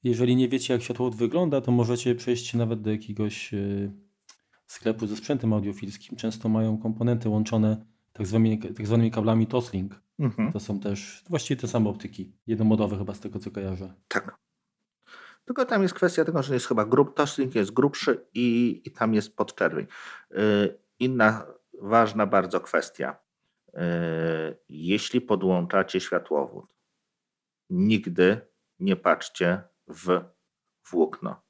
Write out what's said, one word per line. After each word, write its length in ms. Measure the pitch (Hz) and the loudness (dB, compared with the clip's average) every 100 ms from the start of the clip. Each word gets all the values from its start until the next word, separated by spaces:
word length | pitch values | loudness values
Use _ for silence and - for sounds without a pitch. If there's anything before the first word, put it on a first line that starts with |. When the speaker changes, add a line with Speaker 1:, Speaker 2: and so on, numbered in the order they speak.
Speaker 1:
Jeżeli 320 | 127 117 123 127 | 0 2 4 4
nie 140 | 127 | 4
wiecie, 240 | 127 - | 0 0
jak 100 | 123 | -2
światłowód 320 | 120 120 123 110 | -2 -2 -2 0
wygląda, 460 | 117 170 175 139 | 0 2 2 0
to 100 | 127 | 2
możecie 440 | 120 117 120 123 120 | 2 4 0 0 -2
przejść 380 | - 120 120 | 0 -2 -2
nawet 280 | 117 117 113 | -2 -2 -2
do 100 | 107 | -2
jakiegoś, 640 | 107 110 101 107 - - | -4 -6 -4 -4 -4 -8
y, 380 | 101 101 101 101 101 _ _ _ - _ _ _ | -4 -2 -2 -4 -8 _ _ _ -20 _ _ _
sklepu 400 | - 113 113 110 | -6 -2 -2 -4
ze 80 | 107 | -6
sprzętem 380 | - 143 117 | -4 -2 2
audiofilskim. 640 | 107 101 98 98 104 - - | 0 0 -6 -10 -12 -16 -8
Często 320 | 113 110 113 | -8 -4 0
mają 280 | 110 110 110 | 2 2 0
komponenty 520 | 113 110 117 120 117 | -4 -2 0 0 0
łączone 560 | 107 107 113 107 110 - _ _ | 0 2 2 2 0 -6 _ _
tak 140 | - 98 | -8 -2
zwanymi, 320 | 110 113 107 | 2 2 2
tak 280 | 110 - 104 | -4 -8 0
zwanymi 240 | 117 117 | 2 4
kablami 360 | 113 110 113 110 | 2 2 2 2
Toslink. 540 | 127 123 95 98 - _ - | 0 -2 -6 -6 -10 _ -4
Speaker 2:
Mhm. 320 | 143 110 107 | -4 -2 -4
Speaker 1:
To 80 | 104 | -4
są 200 | - 98 | -6 -6
też 440 | 104 101 - - _ | -4 -6 -8 -18 _
właściwie 320 | 170 - 135 | -6 -2 -4
te 60 | 117 | -2
same 220 | 120 107 | 0 0
optyki, 420 | 101 - - 95 _ - | -2 -10 -12 -16 _ -6
jednomodowe 500 | 110 110 110 104 98 | 2 4 4 2 -2
chyba 160 | 98 | -6
z 60 | 101 | -8
tego, 200 | 104 101 | -10 -10
co 120 | - | -10
kojarzę. 420 | 104 95 92 95 92 _ | -8 -6 -8 -10 -16 _
Speaker 2:
Tak. 300 | 92 - - _ _ _ _ _ _ _ - - - - | -8 -8 -18 _ _ _ _ _ _ _ -20 -20 -20 -8
Tylko 200 | 247 247 | -2 0
tam 160 | 220 | 2
jest 120 | 190 | 0
kwestia 320 | - 180 170 160 | 2 0 2 0
tego, 180 | 165 | 0
że 100 | 139 | 0
jest 140 | 127 - | -2 0
chyba 180 | 113 107 | 0 4
grub-, 280 | 143 143 | 4 4
Toslink 420 | - 143 - 131 117 | 2 0 0 -2 0
jest 180 | 98 | 0
grubszy 520 | 110 139 143 - 120 - | 2 2 2 0 0 -2
i, 480 | 113 120 117 120 - - | -2 2 4 2 0 -10
i 60 | |
tam 220 | - 113 | -2 2
jest 220 | 107 104 - | 2 0 -4
podczerwień. 520 | 101 - 85 80 - - - - - | -6 0 0 0 -8 -12 -18 -18 -10
Y, 460 | - 107 104 101 - _ _ | 0 2 4 2 -2 _ _
inna 460 | 127 127 107 110 - - _ - | -2 4 4 4 -8 -20 _ -14
ważna 440 | 98 113 110 107 101 | 2 4 4 2 2
bardzo 320 | 98 92 92 | 2 2 -2
kwestia. 560 | - 82 - - 65 - _ _ _ _ _ | 0 -2 -2 -6 -8 -8 _ _ _ _ _
Y, 100 | - 85 85 85 80 82 80 80 - _ | -6 -4 -2 -2 -2 -2 -2 -4 -8 _
jeśli 520 | 76 82 107 - 123 | -8 -2 -2 0 -2
podłączacie 760 | - 101 95 90 87 95 92 92 | 0 0 2 0 2 0 0 -2
światłowód, 760 | - 90 - 76 67 - - _ _ _ _ _ _ _ _ _ _ | -2 -4 -2 -4 -4 -8 -20 _ _ _ _ _ _ _ _ _ _
nigdy 720 | 90 101 110 101 87 92 113 - _ _ _ | 0 2 2 0 4 4 4 -6 _ _ _
nie 160 | 95 92 | -2 0
patrzcie 680 | - 80 - - 87 95 - _ _ | 2 2 0 -2 0 0 -6 _ _
w 340 | 76 90 90 87 _ _ _ _ _ - | -12 0 0 -2 _ _ _ _ _ -6
włókno. 520 | 87 78 - 57 52 | 0 0 -2 -12 -12